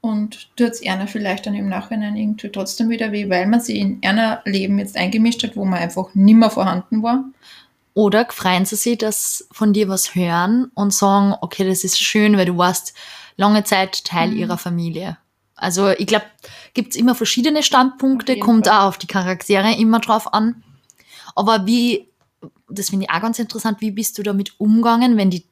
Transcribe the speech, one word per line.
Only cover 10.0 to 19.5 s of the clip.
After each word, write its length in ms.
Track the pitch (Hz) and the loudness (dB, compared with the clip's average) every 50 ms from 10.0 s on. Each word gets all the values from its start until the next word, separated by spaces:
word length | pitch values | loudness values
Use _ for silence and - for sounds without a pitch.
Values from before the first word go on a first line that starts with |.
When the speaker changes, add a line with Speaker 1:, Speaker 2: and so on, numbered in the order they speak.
| - - - | -4 -4 -2
Speaker 2:
hören 560 | 180 180 170 170 170 175 190 220 247 254 254 _ | -2 -2 0 0 0 2 2 2 0 0 -2 _
und 180 | - 202 202 190 | -4 -2 -2 0
sagen, 420 | - - 196 196 202 196 202 196 - | 2 2 4 4 4 4 2 0 -2
„Okay, 260 | - - - - 196 | -6 -10 -4 -2 0
das 160 | 190 190 185 - | 0 0 -2 -2
ist 160 | 185 - - | -2 -2 -2
schön, 380 | - - - 214 208 214 208 | -2 0 2 2 4 4 4
weil 100 | 196 185 | 4 2
du 100 | 175 180 | 0 2
warst 360 | 170 175 180 180 - - - - - - - - - - - _ | 2 2 0 0 -2 -6 -10 -18 -18 -20 -20 -20 -20 -20 -20 _
lange 280 | - 190 208 208 214 208 | 0 2 2 4 2 2
Zeit 400 | - 214 190 190 190 - - - | 2 0 0 0 -2 -4 -8 -8
Teil 260 | - 180 175 165 - | -4 -2 -2 0 0
Speaker 1:
Mhm. 60 | - | -2
Speaker 2:
ihrer 220 | 214 175 175 175 160 | -4 -4 -4 -6 -6
Familie.“ 580 | - 180 170 170 170 170 160 156 185 190 170 _ _ _ _ _ _ _ _ | -6 -6 -4 -4 -4 -6 -6 -8 -8 -10 -10 _ _ _ _ _ _ _ _
Also 320 | - - 185 175 180 196 196 | -8 -6 -4 0 0 2 2
ich 180 | 214 - 214 | 2 0 0
glaub, 160 | - 214 214 - - _ _ - - - - - - _ | 0 0 -2 -2 -4 _ _ -20 -20 -20 -20 -20 -8 _
gibt's 200 | - 214 - - | -6 -6 -4 -2
immer 200 | - 233 247 247 | 0 2 2 2
verschiedene 480 | 247 226 214 - - 233 311 302 302 294 | 2 0 -2 -2 0 0 0 0 0 0
Standpunkte, 680 | - 294 262 254 262 262 - 262 269 269 247 - - 254 | 2 4 4 4 2 0 0 0 0 0 0 0 -2 -2
Speaker 1:
Auf 40 | |
jeden 100 | 202 202 | 0 2
Speaker 2:
kommt 200 | 208 233 220 - 196 | 4 4 4 6 4
Speaker 1:
Fall. 100 | 214 214 | 4 4
Speaker 2:
auch 100 | 196 196 | 4 2
auf 100 | 180 - | 0 -4
die 80 | - - | -12 -6
Charaktere 680 | - 196 180 180 185 175 - - | -4 -4 -2 -2 -4 -6 -2 0